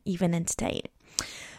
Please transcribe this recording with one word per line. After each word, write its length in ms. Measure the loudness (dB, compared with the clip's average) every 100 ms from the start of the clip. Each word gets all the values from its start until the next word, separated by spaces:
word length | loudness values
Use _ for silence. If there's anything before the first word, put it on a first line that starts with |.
even 300 | -2 2 4
entertain?" 480 | 4 2 0 0 -2 -4 _ -4 -2 -2 -6 -14